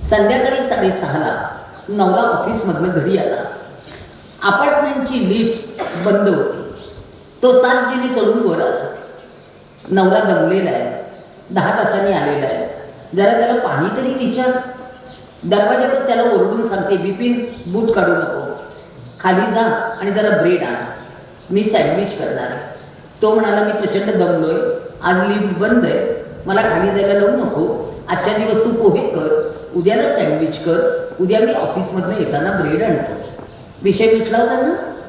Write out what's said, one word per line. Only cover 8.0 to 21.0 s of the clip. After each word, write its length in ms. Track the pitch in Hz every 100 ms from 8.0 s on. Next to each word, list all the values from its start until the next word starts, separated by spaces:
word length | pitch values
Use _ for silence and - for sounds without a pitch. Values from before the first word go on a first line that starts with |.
| 254
चढून 320 | 226 202 226 208
वर 140 | 165
आला. 340 | 170 - - - - - - - - - - - -
नवरा 280 | 190 185 214
दमलेला 520 | 208 - - 190 180
आहे, 320 | 143 - - - - - - -
दहा 240 | 185 139 -
तासांनी 340 | 165 196 196
आलेला 340 | 175 143 143 135
आहे, 280 | - - - - - - 175
जरा 160 | 202
त्याला 280 | 233 233 240
पाणी 360 | - 143 185 233
तरी 300 | 254 262 240
विचार. 240 | 254 254 254 - - - - - - - -
दरवाजातच 640 | 175 202 208 254 254 269 254
त्याला 160 | 226
ओरडून 400 | 233 196 190 226
सांगते, 340 | - 190 196 185
"बिपिन, 480 | 185 190 240 240 233 - 175
बूट 240 | 208 226
काढू 220 | 196 170
नको, 420 | 165 - - - - - - - - - -
खाली 320 | 185 185 220
जा 80 | 226 226 226 - -
आणि 100 | 196
जरा 320 | 202 208 202
ब्रेड 200 | 170 180
आण, 120 | 123 120 117 -